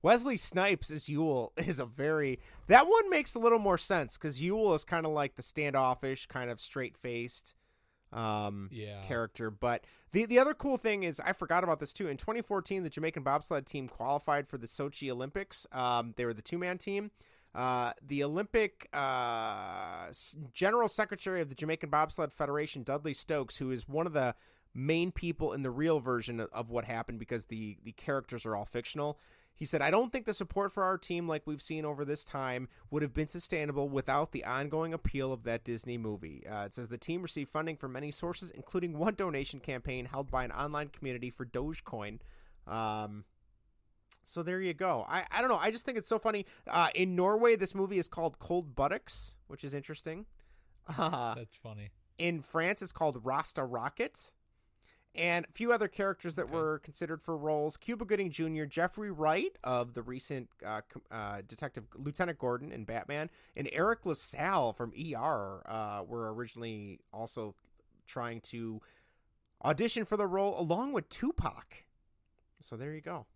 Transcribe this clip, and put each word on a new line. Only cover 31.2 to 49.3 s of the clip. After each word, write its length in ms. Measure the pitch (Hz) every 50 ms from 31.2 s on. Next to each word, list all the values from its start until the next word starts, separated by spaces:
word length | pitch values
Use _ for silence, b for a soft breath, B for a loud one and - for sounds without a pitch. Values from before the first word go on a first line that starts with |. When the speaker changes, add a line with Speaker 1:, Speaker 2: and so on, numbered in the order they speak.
| 170 165
Speaker 1:
like 140 | 156 151 -
we've 160 | 156 151 143
seen 240 | - - 160 156 156
over 200 | 151 147 139 147
this 180 | 139 151 151 -
time 440 | - - 139 135 127 123 123 131 b b b b b
would 120 | 139 151
have 100 | 151 139
been 140 | 117 151 156
sustainable 600 | 147 - 175 - - 185 160 151 147 139 143 139 143
without 420 | 139 135 127 - 135 143 160 -
the 140 | - 127 -
ongoing 500 | - 123 131 143 147 156 156 160 165 165
appeal 380 | 160 - - - 139 131 131
of 100 | 131 117
that 220 | - 117 117 117 -
Disney 340 | 123 117 110 - 123 120 117
movie." 480 | 113 110 104 95 85 80 73 65 -
Uh, 180 | - 107 104 101
it 60 | 98 -
says, 120 | - 120 110
"The 80 | 120
team 260 | 113 - - 165 180
received 280 | 185 165 - 156 139 -
funding 260 | - 156 160 165 156
from 160 | - - 131
many 200 | 127 131 147 147
sources, 380 | 147 - - 170 170 - 185 -
including 440 | - - - - - 185 175 170 156
one 180 | 151 165 220 208
donation 420 | - 196 180 151 139 139 - - 135
campaign 480 | - - 135 127 - 143 131 127 123
held 240 | 127 - 135 139 127
by 140 | 135 131 127
an 80 | 120
online 360 | - 123 143 147 151 147 151 143
community 380 | - - - 135 123 120 123 123
for 160 | - - 131
Dogecoin." 760 | 120 - 123 135 151 160 - - - - 110 104 104 107 117 b b b b b b b b - -
Um, 560 | 98 113 113 110 107 107 107 104 104 104 101 _ _ _ _ _ _ _ _ _ _ _ _ _ _ _ _ _ - _ _
so 160 | - - 170 165
there 160 | 170 180 185
you 140 | 190 180 165
go. 300 | 143 190 185 156 120 98 -
I, 160 | 151 185 - -
I 100 | - 202
don't 100 | 240 262
know. 60 | 226 165
I 120 | 160 214
just 120 | 220 233 -
think 140 | - 247 220
it's 80 | - -
so 100 | 226 220
funny. 260 | - 226 214 202 190 B B B B -
Uh, 220 | - 170 170 147 -
in 220 | 165 185 185 180
Norway, 400 | 175 180 190 214 220 233 240 233
this 180 | 190 190 185 -
movie 240 | 196 196 185 202 180
is 80 | 165 -
called 300 | - 175 165 160 - -
Cold 360 | - - 175 180 170 147 120
Buttocks, 600 | - 139 147 190 - _ - - - - -